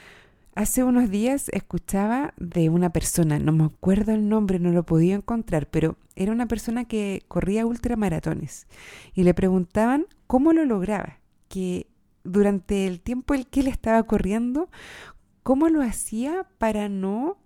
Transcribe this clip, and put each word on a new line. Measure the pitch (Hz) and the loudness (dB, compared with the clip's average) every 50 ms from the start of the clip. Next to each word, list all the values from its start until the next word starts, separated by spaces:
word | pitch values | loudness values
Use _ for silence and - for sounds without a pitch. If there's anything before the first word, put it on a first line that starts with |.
| - - - - - _ _ _ _ _ _ | -20 -20 -20 -20 -20 _ _ _ _ _ _
Hace | 196 214 - - 254 254 | -4 -4 0 0 2 2
unos | 254 247 247 247 202 | 4 4 4 2 2
días | 190 208 220 254 277 277 - - | 0 0 0 0 0 -2 -4 -4
escuchaba | - 196 - - - 170 - - - 196 202 214 233 269 294 - - - | -6 -6 -6 -6 -6 -8 -4 -2 -2 0 0 0 0 -2 -4 -6 -8 -10
de | 180 170 - 175 165 160 | -12 -4 0 2 2 2
una | 165 175 180 175 | 4 2 2 2
persona, | - 160 - - - 170 170 156 147 147 | 0 0 -2 0 0 2 2 2 2 2
no | 139 151 | 2 2
me | 160 160 156 | 4 4 2
acuerdo | 156 - - - 185 196 202 214 220 220 | 2 0 -2 0 2 2 2 2 0 0
el | 214 214 208 | 0 2 2
nombre, | 214 220 208 190 185 175 | 2 2 2 2 0 0
no | 175 175 | 2 2
lo | 170 175 170 | 2 2 2
podía | - 165 160 165 180 196 | 2 4 4 4 4 2
encontrar, | 202 - - 233 226 220 - 175 151 143 - | 0 -2 -4 -4 -4 -4 -2 -2 -2 -2 -2
pero | - 160 160 160 - - _ _ _ | -2 0 0 0 -2 -6 _ _ _
era | - 190 208 | -4 -2 -2
una | 226 240 247 220 | 0 -2 -2 -4
persona | 233 220 - 240 226 247 233 | -4 -6 -4 -6 -6 -6 -6
que | 233 226 214 202 202 190 - - _ | -4 -4 -4 -4 -4 -6 -8 -10 _
corría | - 175 170 180 202 220 226 233 | -4 -2 -2 0 0 0 0 -2
ultramaratones | 240 233 - - 240 226 208 185 165 156 - 160 160 - 151 139 - - - - - - - - - - - - - | -4 -4 -4 -4 -2 0 0 0 -2 -2 -4 -4 -4 -6 -8 -10 -12 -16 -20 -20 -20 -20 -20 -20 -20 -20 -20 -8 -2
y | 185 180 | 2 4
le | 180 170 | 4 4
preguntaban | - 190 185 185 185 175 - - 208 220 240 269 294 370 - _ _ _ | 4 2 2 2 2 0 0 0 0 2 2 2 0 -2 -4 _ _ _
cómo | - 247 254 277 330 | 0 0 2 4 4
lo | 330 330 311 | 4 4 2
lograba, | 262 220 190 175 208 214 180 - - - - _ _ _ _ _ _ | 2 0 0 -2 -2 -4 -4 -6 -8 -14 -20 _ _ _ _ _ _
que | - 190 185 180 180 180 - - _ _ _ _ _ _ _ | -8 -6 -4 -4 -4 -6 -8 -10 _ _ _ _ _ _ _
durante | 180 180 208 202 202 202 190 - - 202 196 190 190 | -2 0 2 2 2 2 -2 -2 -4 -2 -2 -2 -2
el | 180 170 | -4 -6
tiempo | - 233 247 254 - - 285 | -8 -8 -8 -6 -2 -2 -2
el | 269 247 | -2 -2
que | - - 269 | -2 -2 0
él | 269 269 | 0 0
estaba | 233 - - 226 226 226 220 226 | -2 -2 0 2 2 2 2 2
corriendo, | 220 202 - 185 208 226 240 240 254 294 370 - - - - - - - - - - - _ _ _ _ _ | 0 0 0 0 -2 -2 -2 -2 -2 -4 -4 -6 -8 -16 -20 -20 -20 -20 -20 -20 -20 -20 _ _ _ _ _
cómo | - 262 269 320 330 | 0 2 4 4 4
lo | 320 302 262 | 4 2 2
hacía | 220 - - - - 214 220 254 294 339 381 370 - _ _ | 0 -2 -6 -8 -8 -6 -6 -4 -4 -4 -4 -6 -8 _ _
para | 226 220 208 208 208 202 | -2 0 0 -2 -4 -4
no | 202 190 190 190 202 226 269 349 403 - _ | -4 -4 -4 -4 -2 -2 -4 -4 -6 -8 _